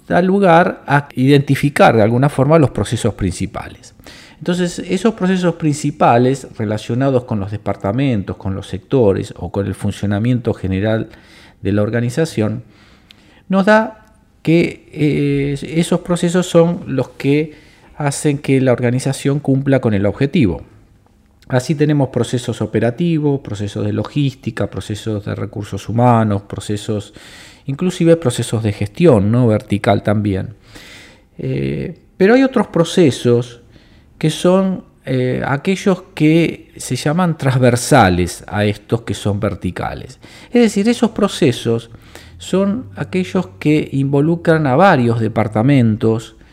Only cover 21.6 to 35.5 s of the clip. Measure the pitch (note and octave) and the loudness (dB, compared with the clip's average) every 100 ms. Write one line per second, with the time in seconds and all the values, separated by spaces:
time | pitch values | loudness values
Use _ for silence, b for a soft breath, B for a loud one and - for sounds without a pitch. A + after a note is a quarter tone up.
21.6 | - D3 D3+ D3 - - A#2 B2+ - - | -2 0 2 2 0 -2 -2 -2 -4 -4
22.6 | D#3+ - A#2 A#2+ F3 D#3+ D3 C#3 - G2+ | -2 0 0 0 -2 0 0 -2 -6 -8
23.6 | G2+ G#2+ G#2 G#2+ G#2 - C#3 - - - | -6 -4 -4 -4 -4 -2 -2 -4 -8 -6
24.6 | G2+ G2 - G#2 - G#2 G2+ G#2 G#2 G#2+ | -6 -6 -8 -8 -6 -6 -6 -8 -8 -10
25.6 | G#2 G2 - A2 B2 A#2 A2 G2 - - | -10 -10 -4 2 4 4 2 -2 -6 -10
26.6 | - G#2 - G#2 - B B B B B | -8 -8 -6 -6 -8 B B B B B
27.6 | - C#3 F#3 F3+ E3 E3 B2 A#2+ A#2 A#2 | -10 -4 -4 0 4 4 2 -2 -4 -2
28.6 | A2 G2+ G#2 - F3 A2 G2 A#2+ B2 G#2+ | -2 -4 -6 2 4 4 4 2 2 2
29.6 | - G2+ - G2+ - G#2 G#2 F#2+ - - | 0 -2 0 0 0 0 0 -4 -6 -14
30.6 | B B B B B B B - C3+ C3+ | B B B B B B B -10 -6 -4
31.6 | C3+ C#3 C3+ D#3+ _ - F#3+ B3+ C4+ B3+ | -4 -6 -8 -12 _ 0 4 6 4 0
32.6 | G#3 E3+ E3 - D#3+ A#2+ C3 A#2+ A#2+ - | 0 0 0 4 2 2 2 0 0 -12
33.6 | - b b b b - D#3+ D#3 F3+ F#3 | -20 b b b b -4 -4 0 2 2
34.6 | F#3+ F#3 - _ - C3 B2+ B2+ B2+ | 2 -2 -8 _ -4 -2 0 -2 -2